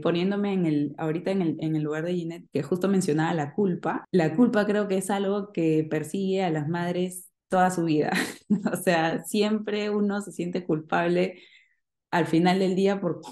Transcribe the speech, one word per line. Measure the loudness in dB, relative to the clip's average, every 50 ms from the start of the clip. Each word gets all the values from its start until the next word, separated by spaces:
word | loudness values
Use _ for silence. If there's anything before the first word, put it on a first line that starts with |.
| -2
poniéndome | 0 0 2 0 0 0 0 0 0 0
en | 0 2
el, | 2 2 0 0 -2 -4 -4
ahorita | -4 -4 -4 -2 -2 -2 0
en | 0 0
el, | 0 -2 -2
en | -2 -2 -2
el | 0 -2
lugar | -2 -4 -4 -4
de | -2 -4
Ginette, | -4 -4 -6 -10 -12 -12 _ -6
que | -4 -2
justo | -2 -2 -2 0 2
mencionaba | 2 2 2 2 2 0 0 0 0
la | -2 -4 -4 -2
culpa, | -2 0 0 0 -2 -4 -4 -6 -6 -6 0 2
la | 2 4 4 4
culpa | 4 4 4 4 2 2
creo | 2 2 0 0 0
que | -2 -2
es | -2 -2
algo | -2 0 0 0 -2 -2 -4 -6 -4
que | 0 2 2 2 2 2 0
persigue | -2 -4 -4 -2 -4 -2 -2 0 0 0 0
a | 0
las | 0 -2 -2 -2
madres | -2 -2 -2 -2 -2 -2 -2 -4 -4 -10 -16 -20 _ _ _ 0
toda | 2 4 4 4
su | 2 0 0
vida. | 2 2 2 2 2 0 -2 -2 -4 -8 -10 _ -2
<laughs> | -2 0 0 -2 -4
O |
sea, | -2 0 2 2 2 2 0 -2 -4 -6
siempre | -4 -2 0 0 2 0 -2 -2 -4 -4 -2 -2 -2
uno | 0 0 0 0 -2 -4
se | -6 -8 -8
siente | -8 -6 -4 -4 -6 -2
culpable | -2 -2 -2 -2 -2 0 0 2 2 2 2 0 -2 -4 -10 -20 -20 -20 -20 _ _ _ _ _ _ _ _ _ -2
al | 0 0 0
final | 2 2 4 4 4 4 4
del | 2 2 2
día | 2 2 2 2 0
por, | -2 -4 -4 -4 -10 -18